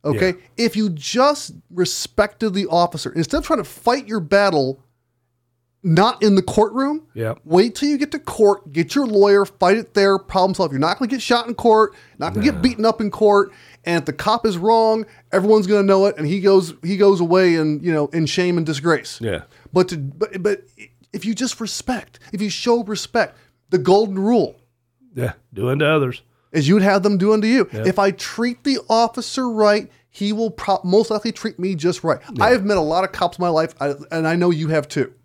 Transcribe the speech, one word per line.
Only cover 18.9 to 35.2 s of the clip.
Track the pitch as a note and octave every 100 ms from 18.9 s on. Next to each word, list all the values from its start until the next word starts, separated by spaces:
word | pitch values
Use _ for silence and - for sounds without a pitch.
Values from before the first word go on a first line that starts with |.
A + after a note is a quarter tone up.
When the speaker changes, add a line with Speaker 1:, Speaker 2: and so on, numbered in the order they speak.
| D#3 - -
Speaker 2:
Yeah. | A2+ E2 - _ -
Speaker 1:
But | F#3 F#3
to, | E3+
but, | C#3 D3+ G#3 G3
but | F#3 G3 _ _ G#2 _ _
if | G#3+
you | F#3
just | A3 B3 -
respect, | A3 - - A#3+ - _ -
if | F#3
you | G#3
show | - B3 A#3+
respect, | G3+ G#3+ - A#3+ F3 _ _ _ _
the | F#3
golden | - G3 G#3+ F#3+
rule | G3 A#3+ - - _ _ _ _ _ B2+
Speaker 2:
Yeah, | A#2 - _
do | - A#2+
unto | C#3 D3+
others. | D#3 C3 A#2+ _ _ _
Speaker 1:
is | D#3 C#3
you |
would | G3+
have | F#3+ G3+
them | G3+ G3
do | G3
unto | G#3+ G#3+
you. | B3+ G3
Speaker 2:
Yeah. | G#2+ A2+
Speaker 1:
If | F#3
I | G3
treat | F#3+ - - A#3+ A#3+ -
the | C4 -
officer | A3+ A#3 A#3+ A3+ - B3
right, | A3 G#3+ G#3 - _ _
he | - G3+
will | G#3+ A3+
pro-, | A3+ - G3
most | F3+ G3 A3
likely | G#3+ A3+
treat | G#3+ A3 -
me | F3+ F3
just | E3 E3+
right. | E3 D3 -
Speaker 2:
Yeah. | F3
Speaker 1:
I | G#3+
have | B3 G3
met | G3
a |
lot | D3+ E3 F#3
of |
cops | - F3 -
in |
my | F3+
life, | D#3+ D#3+ -
I, | C#3+ C#3+ D3
and | E3 D#3+
I | E3+
know | F3
you | D#3+ D#3
have | D#3 C#3
too. | D3 B2+ _